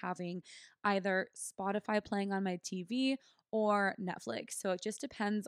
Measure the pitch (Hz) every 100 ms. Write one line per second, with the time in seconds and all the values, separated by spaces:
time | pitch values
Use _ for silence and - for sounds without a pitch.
0 | 185 180 175 180 - - - _ 208 196
1 | 190 185 - - - - 196 208 - 214
2 | - 202 196 196 190 180 - 185 175 247
3 | 262 269 - _ - 220 214 208 196 -
4 | 180 - - 226 - - 196 180 - -
5 | 269 - 208 214